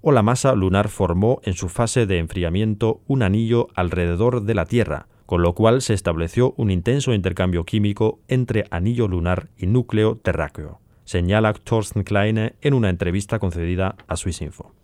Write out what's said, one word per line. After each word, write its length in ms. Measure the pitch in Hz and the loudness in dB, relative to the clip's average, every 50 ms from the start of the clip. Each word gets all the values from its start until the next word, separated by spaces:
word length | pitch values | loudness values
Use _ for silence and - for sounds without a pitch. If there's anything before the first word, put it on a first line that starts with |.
| - | 4
o 60 | 160 | 4
la 100 | 143 120 | 4 6
masa 320 | 104 110 123 131 - 139 131 | 4 4 2 2 2 2 2
lunar 340 | 107 95 95 92 98 104 104 | 4 2 2 2 2 0 0
formó 520 | - - 101 87 85 90 101 113 131 - - | -2 -2 -2 0 2 2 2 2 0 0 -2
en 100 | 104 90 | -6 -6
su 160 | - - 92 | -4 -6 -8
fase 340 | - - 120 113 - 127 117 | -2 -2 -2 0 2 0 2
de 140 | 95 95 87 | 2 0 0
enfriamiento 840 | 82 80 - 92 87 82 85 98 110 110 104 101 117 110 113 - _ | -2 -2 -4 -4 -2 0 0 0 0 0 0 0 0 -2 -2 -4 _
un 160 | - 135 135 | -2 0 0
anillo 460 | 117 95 98 107 113 113 117 120 120 - - | 2 2 2 2 2 2 2 0 0 -2 -2
alrededor 680 | - 90 87 82 87 87 87 87 87 110 123 123 123 | -4 -2 -2 0 0 0 0 0 2 0 0 0 0
de 120 | 101 104 113 | -2 -2 -2
la 120 | 101 80 | -2 -2
Tierra, 420 | - 117 120 104 82 76 - - _ _ _ _ | 0 0 0 0 0 -4 -8 -8 _ _ _ _
con 160 | - 92 87 | -2 0 2
lo 140 | 85 87 87 | 2 2 2
cual 260 | - 107 113 117 135 | 4 4 4 4 2
se 140 | 127 - 110 | 2 0 -2
estableció 580 | 95 - - 85 82 82 85 - 117 123 131 - - | 0 0 -2 -2 -2 -4 -2 0 0 0 0 0 -2
un 120 | 131 104 | -2 0
intenso 440 | 95 90 87 - 127 143 135 135 117 | 0 0 0 0 0 0 0 0 0
intercambio 500 | 104 90 92 87 - 92 92 90 85 82 | 0 0 -2 -2 0 -2 0 0 -2 -2
químico 560 | - - 110 104 104 101 - 110 110 - _ _ - | -2 0 0 0 0 0 0 0 -2 -2 _ _ -2
entre 380 | 131 127 127 - 107 110 - - | -2 -2 0 0 -2 -4 -2 -2
anillo 380 | - 85 90 110 120 120 117 101 | -4 -2 -2 0 0 0 0 0
lunar 400 | 90 90 82 87 92 92 87 - _ | 0 -2 0 0 -2 -2 -4 -10 _
y 100 | _ - | _ -2
núcleo 500 | 92 110 127 120 - - 107 107 110 110 | 0 2 2 0 0 0 2 2 2 0
terráqueo, 640 | 117 _ - 85 80 76 71 _ - 76 71 71 - _ _ _ _ _ | -2 _ -4 -2 -2 -4 -6 _ -12 -14 -14 -16 -18 _ _ _ _ _
señala 500 | - - 92 87 87 101 107 110 107 104 | -6 -4 -2 0 2 2 2 2 2 0
Thorsten 500 | - _ - 117 113 104 - - 104 95 | -2 _ -2 -2 -2 -2 -2 -4 -6 -4
Kleine 520 | - 107 101 101 110 110 110 110 117 - _ | 0 0 0 2 2 0 0 -2 -4 -6 _
en 140 | - 151 139 | -2 0 2
una 160 | 131 110 95 | 2 2 2
entrevista 480 | 92 87 - 87 87 101 101 101 - 107 | 0 0 -2 -2 -2 -2 -2 -4 -4 -2
concedida 580 | 101 92 82 87 85 85 90 90 95 95 - - - | -2 -2 -2 -2 -4 -2 -2 0 -2 -2 -4 -8 -8
a 100 | - 90 | -8 -8
Swissinfo. 580 | 87 - 92 85 - 85 71 - - - - _ _ | -6 -4 -6 -6 -6 -8 -12 -12 -16 -20 -20 _ _